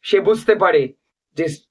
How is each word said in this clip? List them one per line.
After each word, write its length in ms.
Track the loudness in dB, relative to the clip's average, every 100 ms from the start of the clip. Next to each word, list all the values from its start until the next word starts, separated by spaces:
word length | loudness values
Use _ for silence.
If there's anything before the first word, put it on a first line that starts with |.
সে 180 | 0 0
বুঝতে 360 | 2 0 0 2
পারে 380 | 2 2 -2 -8 _ _ _
যে 120 | -8 -6 -8 _